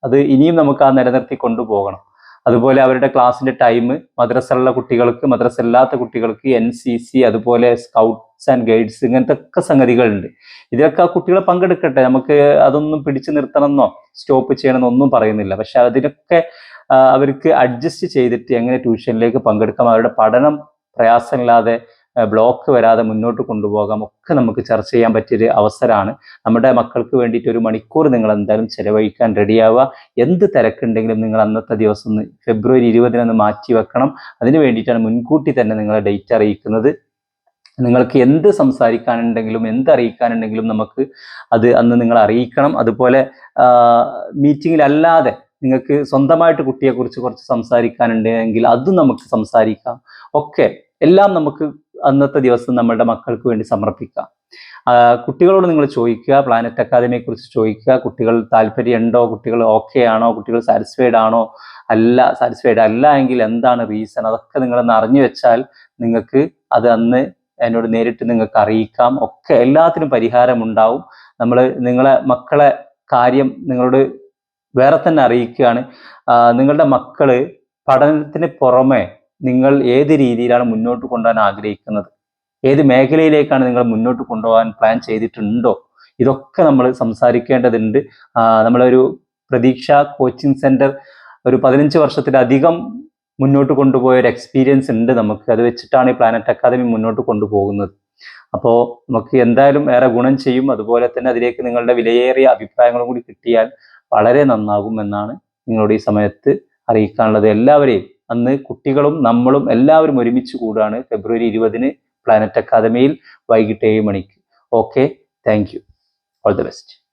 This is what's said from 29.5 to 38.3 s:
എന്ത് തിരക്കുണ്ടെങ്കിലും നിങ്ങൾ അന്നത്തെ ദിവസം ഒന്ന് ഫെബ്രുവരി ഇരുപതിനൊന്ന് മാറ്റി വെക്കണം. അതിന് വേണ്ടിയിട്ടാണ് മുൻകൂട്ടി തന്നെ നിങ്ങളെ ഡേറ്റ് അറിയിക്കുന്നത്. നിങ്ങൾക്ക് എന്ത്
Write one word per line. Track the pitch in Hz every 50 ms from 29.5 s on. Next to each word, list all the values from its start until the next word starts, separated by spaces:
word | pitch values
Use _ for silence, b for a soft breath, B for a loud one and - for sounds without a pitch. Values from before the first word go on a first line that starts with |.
| 110 113 113 110 113 120 135 - B B B B B - 120
എന്ത് | 143 180 175 202 196 196
തിരക്കുണ്ടെങ്കിലും | 143 113 110 110 - - 117 113 113 110 110 113 110
നിങ്ങൾ | 110 110 107 110 107
അന്നത്തെ | 104 107 110 110 _ 117
ദിവസം | 107 110 107 104 - - 117
ഒന്ന് | 107 107 107 - _ _ _
ഫെബ്രുവരി | - 113 110 107 127 131 127 120 120 110
ഇരുപതിനൊന്ന് | 117 120 123 117 120 120 113 113
മാറ്റി | 113 104 104 107 - - - 123 110
വെക്കണം. | 107 - _ 123 131 147 139 B B B B B 120
അതിന് | 120 139 160
വേണ്ടിയിട്ടാണ് | 151 131 117 113 110 - 120 117
മുൻകൂട്ടി | 113 110 113 120 120 - 151 156 139 170 135 123
തന്നെ | 117 107 110
നിങ്ങളെ | 107 107 107 107 110
ഡേറ്റ് | 104 104 101 101 - _ 120
അറിയിക്കുന്നത്. | 110 107 107 101 - _ 110 107 113 110 139 151 - _ _ _ _ _ _ _ _ _ _ _ _ _ _ _ -
നിങ്ങൾക്ക് | 127 120 120 127 123 - - 143
എന്ത് | 123 127